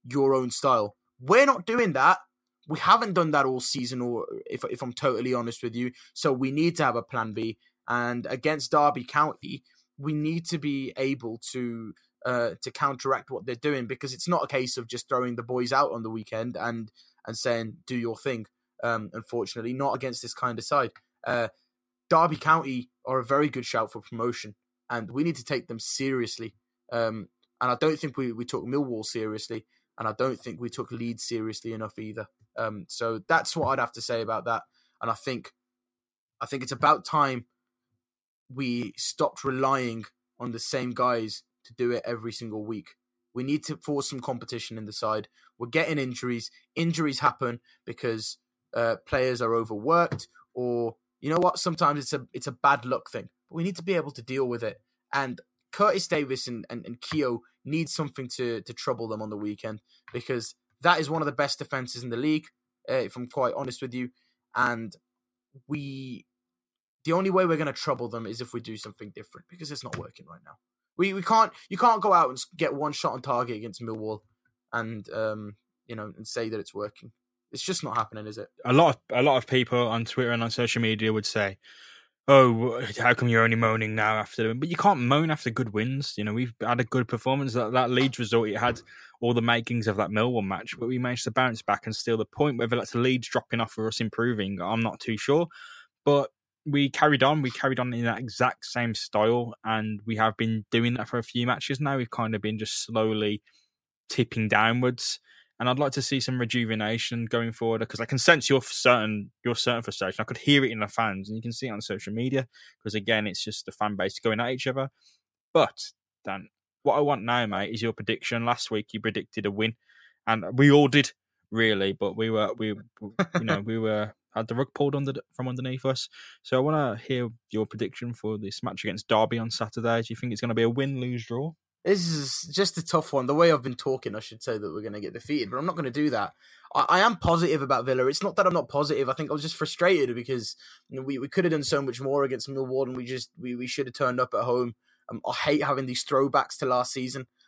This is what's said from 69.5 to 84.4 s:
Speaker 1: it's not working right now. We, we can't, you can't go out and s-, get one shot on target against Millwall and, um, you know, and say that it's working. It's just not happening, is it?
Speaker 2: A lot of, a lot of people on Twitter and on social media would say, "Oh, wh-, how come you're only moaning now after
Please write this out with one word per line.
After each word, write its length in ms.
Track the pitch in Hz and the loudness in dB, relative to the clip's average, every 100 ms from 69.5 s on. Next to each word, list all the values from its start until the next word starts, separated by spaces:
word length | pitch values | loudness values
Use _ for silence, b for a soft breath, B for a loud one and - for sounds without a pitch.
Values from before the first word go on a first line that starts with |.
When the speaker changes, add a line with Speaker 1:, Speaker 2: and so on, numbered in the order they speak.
| 175 147 | -16 -12
Speaker 1:
it's 120 | 143 | -10
not 140 | 123 - | -10 -10
working 300 | 82 - 80 | -12 -16 -20
right 140 | 87 76 | -20 -20
now. 120 | - _ _ _ - | -20 _ _ _ -2
We, 160 | 190 | 0
we 100 | 196 | 0
can't, 280 | 185 226 220 - B | 2 4 4 0 B
you 100 | 185 | 4
can't 240 | 240 220 | 4 6
go 120 | 202 | 6
out 160 | 180 139 | 6 6
and 80 | 127 | 0
s-, 80 | - 160 | -10 -2
get 200 | 160 139 | -2 -2
one 160 | 147 | -4
shot 220 | 143 156 | -2 -4
on 80 | 127 | -4
target 320 | 139 123 123 107 | -2 -2 -2 -4
against 260 | 113 98 | -8 -10
Millwall 380 | 113 107 107 107 _ _ _ _ _ | -8 -8 -6 -8 _ _ _ _ _
and, 380 | 117 113 110 - | -6 -6 -8 -8
um, 460 | 110 110 107 104 101 _ _ - | -4 -4 -4 -10 -16 _ _ -14
you 80 | 113 | -12
know, 180 | 104 - | -12 -12
and 120 | 110 | -8
say 200 | - 113 | -6 -4
that 100 | 107 | -4
it's 160 | - 101 | -8 -8
working. 360 | 107 - 117 _ _ _ _ | -8 -10 -20 _ _ _ _
It's 120 | - | -8
just 200 | - 180 | -4 -4
not 140 | 139 117 | -2 -2
happening, 300 | 107 110 107 | -4 -6 -12
is 100 | 107 | -12
it? 120 | - - 123 | -14 -8 4
Speaker 2:
A 80 | |
lot 220 | 135 165 123 | 6 6 4
of, 220 | - 120 | -2 2
a 60 | |
lot 140 | 143 131 | 4 4
of 100 | - | 4
people 400 | 127 120 123 120 | 0 2 2 2
on 180 | 117 110 | 0 -2
Twitter 260 | - 123 | -2 0
and 120 | 117 | 0
on 80 | 117 | -2
social 300 | 120 120 123 | 0 0 2
media 320 | 113 107 110 | 2 2 2
would 120 | 110 - | 0 0
say, 320 | 110 98 98 B B B B B _ - | 0 0 -2 B B B B B _ 8
"Oh, 540 | 135 127 113 120 120 | 10 10 6 0 -2
wh-, 160 | 113 107 | -6 2
how 160 | 123 | 4
come 160 | 120 123 | 4 6
you're 160 | 113 113 | 6 6
only 100 | 113 | 6
moaning 400 | 113 110 110 110 | 4 2 0 0
now 220 | 107 107 | 2 2
after 260 | 104 - | -2 -2